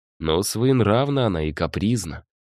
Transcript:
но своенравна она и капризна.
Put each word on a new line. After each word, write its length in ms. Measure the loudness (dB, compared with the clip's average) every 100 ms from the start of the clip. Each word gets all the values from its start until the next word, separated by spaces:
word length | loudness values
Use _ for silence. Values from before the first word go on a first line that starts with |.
| _ _
но 240 | 0 0
своенравна 840 | 0 0 2 4 4 2 2 0 0
она 180 | 0
и 80 | -2
капризна. 720 | -2 -4 -2 0 0 -4 -10 -16 _